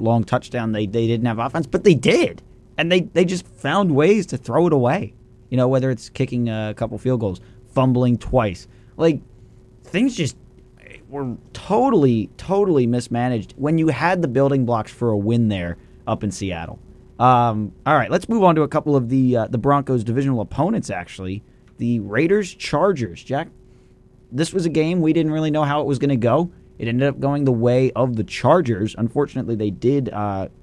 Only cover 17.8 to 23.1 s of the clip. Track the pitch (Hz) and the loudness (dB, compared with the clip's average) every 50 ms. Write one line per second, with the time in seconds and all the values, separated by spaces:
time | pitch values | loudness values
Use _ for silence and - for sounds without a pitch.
17.8 | - 139 156 139 110 92 156 - - - 226 220 190 175 160 156 147 143 160 151 | -2 0 2 2 2 0 -2 -2 -2 -2 0 4 4 4 4 4 2 0 0 -2
18.8 | - 151 143 135 120 117 135 131 131 127 123 113 107 - 131 113 139 139 143 139 | 0 2 2 0 2 0 0 2 2 2 2 0 0 -2 -2 0 2 2 2 2
19.8 | 139 135 131 120 104 117 113 139 139 139 127 110 98 - - 139 156 190 226 185 | 0 0 -2 -2 -2 -2 -2 -2 0 0 -2 -2 -4 -4 -4 -2 -2 0 -2 -4
20.8 | - - 98 90 85 - - - 92 92 98 110 - - - _ _ - - - | -4 -6 -8 -8 -10 -12 -12 -10 -10 -8 -8 -10 -12 -16 -20 _ _ -20 -10 -6
21.8 | 120 120 120 113 98 101 104 127 160 170 202 214 190 180 - - - - 147 147 | -4 -2 -2 -2 -4 -2 -2 0 2 2 2 0 0 -4 -8 -14 -8 -4 -2 0
22.8 | 175 208 180 131 110 87 | 2 2 0 0 -4 -6